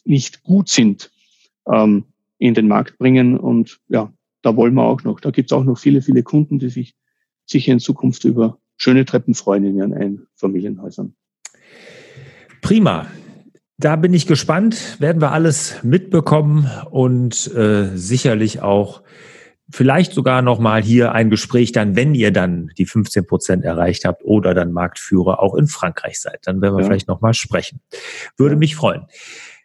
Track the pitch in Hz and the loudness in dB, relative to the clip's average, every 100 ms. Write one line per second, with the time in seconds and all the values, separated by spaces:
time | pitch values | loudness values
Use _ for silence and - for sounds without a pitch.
0 | - 139 - - - 190 - - 110 98 | -2 -2 -2 -8 0 0 2 2 2 0
1 | - _ _ _ _ _ - 113 110 101 | -8 _ _ _ _ _ -2 2 2 2
2 | - _ _ - 127 113 107 104 - - | -2 _ _ -2 0 2 2 0 -2 -2
3 | 127 127 123 127 127 117 110 - - 113 | 2 4 4 0 0 0 -2 -6 -6 -4
4 | 107 _ _ _ 123 107 117 127 117 123 | -4 _ _ _ 0 2 4 4 2 0
5 | 117 107 143 131 127 135 131 120 143 139 | -4 -6 -4 -2 0 0 0 0 2 2
6 | 135 127 120 151 151 143 127 123 123 _ | 2 0 2 0 0 -2 -4 -8 -12 _
7 | _ _ _ _ - 143 135 120 - - | _ _ _ _ -4 0 2 2 0 -2
8 | 131 - 117 117 113 - _ - 135 131 | -2 0 0 2 0 -2 _ -4 2 2
9 | 131 123 - 113 - 101 98 98 98 - | 2 0 -2 -2 0 0 0 -2 -4 -4
10 | 101 101 - _ 98 95 104 95 95 - | -6 -8 -14 _ -4 -4 -6 -10 -12 -12
11 | - - _ _ - _ _ - - - | -14 -14 _ _ -20 _ _ -20 -20 -20
12 | - - - - - _ - 220 156 82 | -20 -20 -20 -20 -20 _ -2 0 0 -2
13 | 78 - - - - _ _ - 147 160 | -8 -16 -20 -20 -20 _ _ -4 -2 0
14 | 180 175 151 151 - 160 220 226 - - | 2 2 2 0 0 0 0 -2 -8 -4
15 | 147 165 147 156 165 147 - - 120 175 | -2 0 0 2 0 0 -6 -6 0 0
16 | 185 170 151 151 147 151 139 107 - 131 | 2 0 2 2 2 2 0 -4 -6 0
17 | 127 123 123 - - 123 107 104 98 92 | 0 2 -2 -4 -6 0 2 2 0 -4
18 | 92 131 135 107 110 - 101 101 98 - | -4 0 0 0 -2 -2 0 2 0 -6
19 | _ - - - - _ _ - 131 151 | _ -20 -20 -20 -20 _ _ 0 2 2
20 | 180 - 131 127 123 113 113 110 104 120 | 2 0 0 2 2 2 2 0 2 4
21 | 117 117 113 104 - 120 117 113 104 95 | 4 2 2 0 0 0 2 0 0 0
22 | 143 135 107 95 90 85 82 - 92 117 | 2 2 2 2 0 -2 -6 -4 -2 -2
23 | 101 104 90 92 - 92 82 85 87 87 | -2 -2 -2 -2 0 -2 -2 -2 -2 -2
24 | 92 - - 104 92 90 87 85 87 - | -4 -4 0 2 2 0 -2 -2 -6 -8
25 | - 92 90 - 95 80 151 - 87 - | -2 0 0 0 0 2 0 0 -6 -6
26 | - - - - - 92 98 98 95 98 | -10 -12 -12 -12 -6 -2 0 0 0 -2
27 | - 92 110 120 - 87 - - _ - | -4 -2 0 0 -2 -4 -6 -12 _ -20
28 | - - - - 143 147 156 - 104 - | -16 -16 -8 0 2 2 0 0 -4 -4
29 | - - - - - - | -10 -20 -20 -20 -20 -20